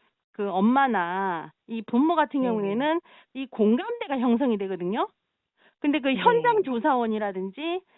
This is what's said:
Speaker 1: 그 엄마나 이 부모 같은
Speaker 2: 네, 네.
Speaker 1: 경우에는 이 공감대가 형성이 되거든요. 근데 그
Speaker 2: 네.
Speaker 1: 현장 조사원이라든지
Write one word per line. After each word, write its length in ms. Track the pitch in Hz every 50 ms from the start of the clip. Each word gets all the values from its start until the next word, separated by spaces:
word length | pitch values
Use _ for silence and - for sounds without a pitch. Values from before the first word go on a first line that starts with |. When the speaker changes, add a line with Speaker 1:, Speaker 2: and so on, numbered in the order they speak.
| _ _ _ _ _ _ _
Speaker 1:
그 180 | - 202 202
엄마나 1040 | 175 190 196 226 254 277 277 254 226 190 175 170 180 190 196 190 175 160 147 156 - _ _ -
이 140 | 226 226 214
부모 320 | - - 240 285 320 349
같은 240 | 320 302 - - 277
Speaker 2:
네, 60 | 254
네. 60 | 247 226
Speaker 1:
경우에는 480 | 214 202 196 202 233 277 302 320 349 - _ - - _ _ _
이 120 | 262 269
공감대가 720 | - - - 214 214 226 254 381 466 480 466 466 330 277 262
형성이 400 | 233 254 233 220 285 247 220 202
되거든요. 500 | 202 190 190 170 175 175 208 269 370 427 - _ _ _ _ _ _ _ _ _ _ _ _ _
근데 200 | - 294 285 302
그 80 | 240 277
Speaker 2:
네. 80 | 262
Speaker 1:
현장 460 | 190 180 494 466 466 466 480 453 427 370
조사원이라든지 1160 | 269 254 233 214 311 269 247 233 220 214 214 214 202 185 190 185 196 185 - 302 339 349 370 - _ _